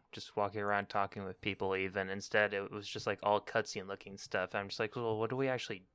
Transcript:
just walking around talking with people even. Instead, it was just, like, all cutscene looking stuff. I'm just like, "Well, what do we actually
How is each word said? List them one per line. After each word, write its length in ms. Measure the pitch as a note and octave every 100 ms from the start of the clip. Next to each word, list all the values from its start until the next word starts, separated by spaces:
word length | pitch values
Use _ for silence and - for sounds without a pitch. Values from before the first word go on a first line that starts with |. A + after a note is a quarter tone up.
| _
just 240 | - - -
walking 240 | G2+ G#2
around 260 | G2+ G2+ G2+
talking 380 | G#2 G2 - F#2+
with 160 | F#2
people 340 | G#2+ F#2+ G2 F#2+
even. 340 | F#2+ G2 F#2+
Instead, 440 | G2 - A2 G#2
it 180 | G2+ G2
was 160 | G#2 G2+
just, 200 | G#2+ A2
like, 120 | G2
all 180 | G#2 G#2
cutscene 460 | - A2+ G#2 G#2+ F#2+
looking 300 | G2 - G2
stuff. 360 | - G2+ F#2
I'm 140 | G#2 G2
just 100 | -
like, 160 | A2 B2
"Well, 220 | A#2 A2
what 120 | A2+
do 60 | C3
we 120 | C3+
actually 340 | B2+ - G2 F#2